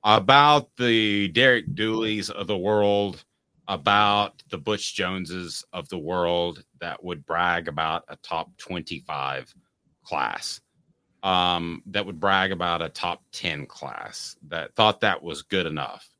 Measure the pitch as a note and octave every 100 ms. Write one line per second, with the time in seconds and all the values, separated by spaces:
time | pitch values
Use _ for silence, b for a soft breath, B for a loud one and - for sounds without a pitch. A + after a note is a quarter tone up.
0 | G#2+ G#2+ F#2+ C#3 D3 D3 - - B2 A2+
1 | G#2+ G2+ G2+ E2+ C3 A#2+ - - A2 A2
2 | A2 G#2+ F#2 - F#2+ G2+ F#2 G#2+ G2+ G2+
3 | G2+ F2 _ _ _ _ - F#2 F2 G2+
4 | G#2 G#2 G2+ _ - F#2 D2+ G#2 - -
5 | F2+ F#2 E2 F#2 E2+ D#2 - F2+ D2+ F2+
6 | D2+ F2+ F2 F2 F2 D#2+ _ _ E2+ -
7 | F2+ E2+ - E2+ F2 E2+ E2 D2 D#2+ E2+
8 | - - - E2 D#2+ _ - F2+ D#2 D2
9 | - D2 C2+ C2+ - _ _ _ _ _
10 | - D#2 A#1+ G1+ - - _ _ _ _
11 | _ _ F#2+ F#2 F2+ E2+ E2+ E2 - G#2
12 | G2 E2 G2 F#2+ F#2+ F#2 F2 E2+ D#2+ -
13 | F2 E2+ _ - F2 D2+ C#2+ - C#2 -
14 | - - - - D2+ E2 D2 - G#2+ -
15 | G#2+ F2+ E2+ D2+ - F#2+ E2 D#2 C2+ -
16 | -